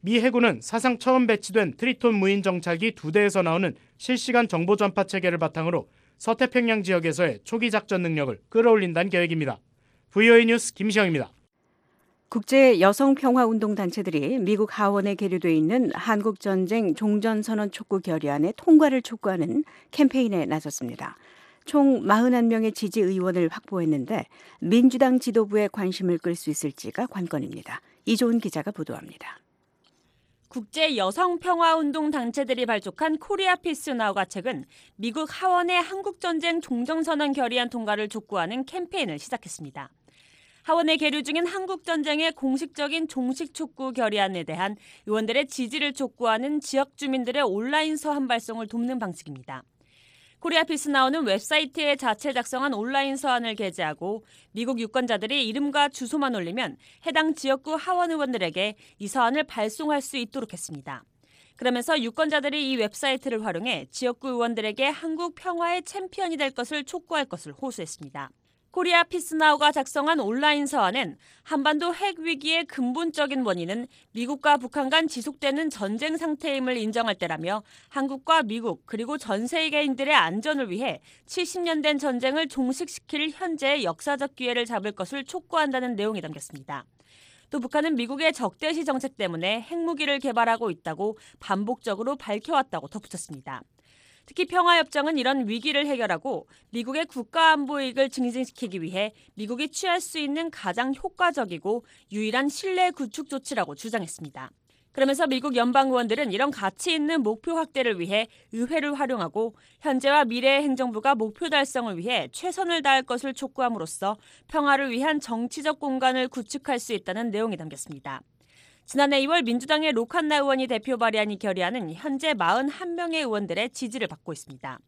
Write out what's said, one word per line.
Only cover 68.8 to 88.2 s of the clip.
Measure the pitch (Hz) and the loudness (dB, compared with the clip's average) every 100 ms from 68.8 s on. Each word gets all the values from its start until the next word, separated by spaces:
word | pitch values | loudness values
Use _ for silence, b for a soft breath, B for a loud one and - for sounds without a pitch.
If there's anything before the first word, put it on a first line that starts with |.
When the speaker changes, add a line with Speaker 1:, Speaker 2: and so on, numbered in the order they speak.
| 359 339 | 2 4
Speaker 3:
피스나우가 | 339 359 320 320 311 294 294 | 2 -2 -4 2 4 6 4
작성한 | 294 269 302 294 320 | 2 -2 -2 0 0
온라인 | 208 240 302 294 | 0 0 2 2
서한엔 | 285 285 190 240 202 139 b b | 0 2 2 0 -4 -8 b b
한반도 | - 311 277 302 339 | -4 0 2 2 0
핵 | 339 403 330 | -2 -4 -4
위기의 | 320 311 294 330 339 | -4 -4 0 -2 -2
근본적인 | - 247 254 339 302 285 269 | -4 -2 -2 -4 -2 -2 0
원인은 | 233 180 170 214 247 b b | 0 -2 -2 -6 -8 b b
미국과 | 226 240 277 302 285 | -8 -6 -2 2 2
북한 | 247 294 262 | 2 -4 2
간 | 311 320 | 2 0
지속되는 | 254 240 277 277 277 320 | -4 -10 -4 -2 0 -4
전쟁 | 220 202 214 302 320 | -4 -6 -4 -4 -2
상태임을 | 320 302 330 277 254 247 | -4 -4 -2 -2 -2 -2
인정할 | 214 226 233 190 | -2 -2 -2 -2
때라며 | 170 156 165 208 b b b | -4 -4 -4 -4 b b b
한국과 | 285 269 269 294 320 | -4 -4 -4 2 4
미국 | 233 226 226 170 - | 4 -4 -4 -6 -8
그리고 | 214 233 294 | -8 -6 -6
전 | - 196 247 | -4 -4 -2
세계인들의 | 330 320 294 294 262 277 | -2 0 0 0 0 4
안전을 | 294 165 190 302 294 233 | 4 4 0 -2 -2 -2
위해 | 180 254 160 b b _ | -4 -4 -6 b b _
칠십 | - 349 370 | -6 -4 -4
년 | 349 320 | -2 0
된 | 302 294 | 0 0
전쟁을 | 285 247 262 294 320 | -2 0 0 0 -2
종식시킬 | - 254 262 359 - - 302 311 | -2 -2 -2 -6 -10 -8 -4 -4
현재의 | 294 370 311 269 285 | -4 -6 -2 0 0
역사적 | 190 160 - 285 277 - | 0 -4 -4 -2 -4 -4
기회를 | 247 240 240 | -4 -2 -2
잡을 | 233 208 | -4 -4
것을 | 202 185 277 | -6 -8 -6
촉구한다는 | 262 370 - 330 302 254 247 220 | -8 -10 -2 0 0 0 -2 -2
내용이 | 208 214 | -2 -4
담겼습니다. | 156 156 - 147 131 143 - _ b b b b b | -8 -12 -14 -18 -12 -12 -12 _ b b b b b
또 | 285 | -6
북한은 | 247 302 311 277 | -2 0 0 0
미국의 | 233 277 | -2 0